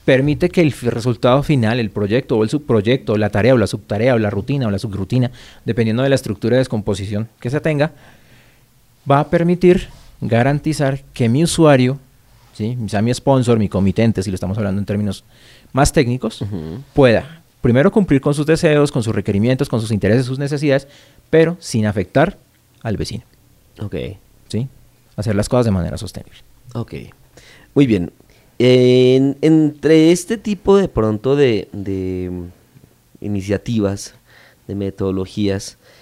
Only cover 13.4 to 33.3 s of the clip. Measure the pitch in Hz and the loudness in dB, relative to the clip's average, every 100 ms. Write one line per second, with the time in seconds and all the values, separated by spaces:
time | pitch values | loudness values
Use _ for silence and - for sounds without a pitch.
13.4 | 120 113 101 95 98 90 113 98 98 92 | 2 0 0 0 0 2 0 0 -4 -6
14.4 | 92 107 101 101 101 101 104 - _ _ | -4 -4 -4 -4 -4 -4 -4 -8 _ _
15.4 | - - _ 131 139 165 120 127 120 - | -20 -20 _ -2 0 2 0 -2 -6 -8
16.4 | 101 95 80 101 139 143 127 101 - - | -10 -8 -10 -12 -4 2 4 4 -2 -14
17.4 | _ _ 123 123 180 226 185 139 151 143 | _ _ 0 2 2 2 2 2 2 -2
18.4 | 151 160 165 147 143 135 110 104 104 98 | 0 2 2 2 2 0 -2 -4 -2 0
19.4 | 117 131 143 117 110 104 98 123 123 131 | 0 0 -2 -4 -2 -2 2 0 0 -6
20.4 | 143 147 151 135 - - _ _ _ 160 | -6 -2 0 0 -2 -16 _ _ _ 2
21.4 | 160 175 - 117 107 101 92 135 170 - | 2 -2 -4 -2 0 -2 -2 0 0 -2
22.4 | _ _ _ _ 117 98 - - - _ | _ _ _ _ -6 -4 -4 -8 -16 _
23.4 | _ _ _ - 101 85 62 98 _ _ | _ _ _ -14 -10 -8 -10 -12 _ _
24.4 | _ 104 131 - _ _ _ - 107 101 | _ -6 -6 -12 _ _ _ -8 -4 -2
25.4 | 107 127 113 95 82 80 98 - - - | 0 0 2 0 -4 -8 -12 -16 -20 -20
26.4 | - _ - 120 110 69 - - _ - | -20 _ -14 -12 -12 -14 -18 -20 _ -20
27.4 | - - _ 143 135 101 85 - _ _ | -20 -20 _ 0 2 2 -2 -10 _ _
28.4 | _ - 127 127 123 127 127 131 139 139 | _ 0 4 4 6 6 4 4 2 0
29.4 | 156 160 151 147 147 160 160 175 - 220 | 2 4 2 0 4 6 6 2 -2 -6
30.4 | 214 196 - 196 190 - 110 107 131 143 | -4 -4 2 2 2 -2 -2 -2 0 2
31.4 | 135 104 - 101 98 95 92 92 90 90 | 2 2 -4 -10 -8 -6 -6 -6 -6 -8
32.4 | 87 - _ _ _ _ _ _ 104 | -12 -18 _ _ _ _ _ _ -8